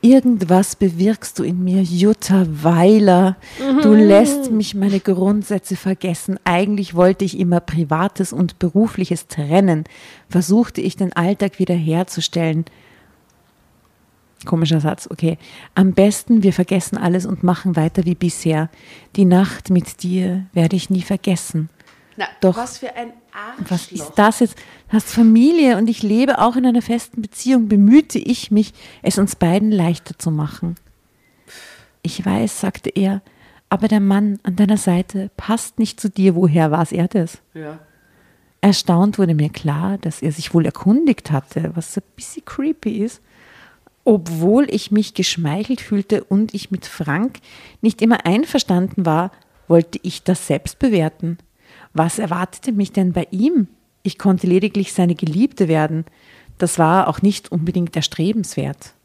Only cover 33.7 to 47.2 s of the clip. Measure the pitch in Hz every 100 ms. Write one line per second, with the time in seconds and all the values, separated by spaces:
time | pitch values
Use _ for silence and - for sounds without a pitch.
33.7 | 196 214 214 196 196 208 196 - 180 202
34.7 | 214 - 175 185 196 196 - - 226 -
35.7 | - 220 - 214 190 190 170 180 156 160
36.7 | 156 165 185 175 208 165 - _ 160 151
37.7 | 156 _ _ _ _ _ _ _ _ 202
38.7 | 196 - 170 202 202 185 156 151 - 160
39.7 | 147 185 196 165 - - 147 - 170 156
40.7 | - 185 240 320 - - 143 - - 160
41.7 | 165 - - - - - - - - 277
42.7 | 311 220 220 220 - _ _ _ - -
43.7 | _ _ _ - 208 170 165 175 226 285
44.7 | 214 - 208 208 - 185 - 160 165 220
45.7 | 254 - 208 196 208 - 196 220 202 -
46.7 | 190 - - 156 147